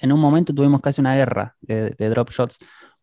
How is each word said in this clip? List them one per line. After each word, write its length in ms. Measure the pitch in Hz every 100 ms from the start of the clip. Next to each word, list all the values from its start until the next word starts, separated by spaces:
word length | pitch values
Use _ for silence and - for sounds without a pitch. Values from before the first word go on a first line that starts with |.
en 100 | 131
un 80 | 147
momento 340 | 147 156 175
tuvimos 280 | 143 143 139
casi 180 | 143 139
una 160 | 135 135
guerra 400 | 127 101 110 -
de, 300 | - 110 110
de 180 | - 110
drop 200 | 117 120
shots, 300 | - 120 - - - - _